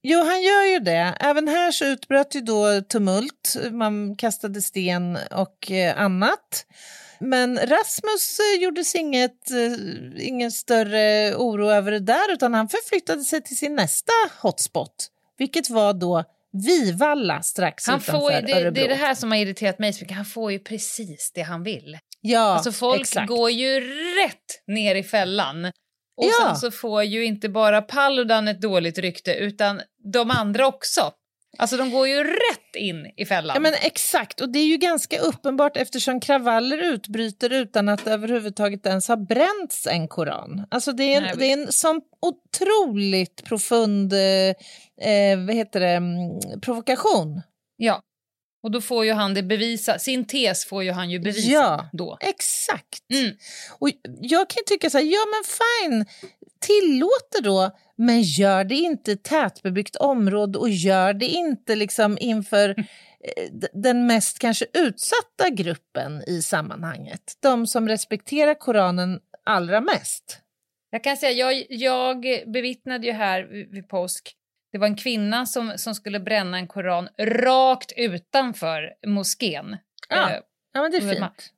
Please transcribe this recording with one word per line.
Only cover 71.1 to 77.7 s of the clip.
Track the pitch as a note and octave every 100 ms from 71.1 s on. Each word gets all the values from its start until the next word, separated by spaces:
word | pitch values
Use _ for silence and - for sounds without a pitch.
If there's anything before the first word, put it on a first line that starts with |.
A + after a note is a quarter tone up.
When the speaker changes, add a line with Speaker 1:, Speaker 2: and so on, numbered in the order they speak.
| C#4
Speaker 2:
säga, | C#4+
jag, | B3 B3+ C4+ -
jag | A#3+ C4 B3+ B3+ C4 B3 B3 A#3
bevittnade | A#3+ B3 B3+ C4 B3 A#3+
ju |
här | A3 G3+ F#3
vid, | - G#3 -
vid | G3 F#3+
påsk, | F#3+ F3+ - - _ _ _ _
det | G3+
var | G#3
en | G#3
kvinna | B3+ A3 G#3 A#3 B3
som, | B3 A3+ -
som | -
skulle | G#3 G#3 G3+
bränna | F#3 G#3+ F3+ F3+
en | F3
koran | G3+ F#3 F3 F3+ -
rakt | G#3+ A#3 B3+ C4 C4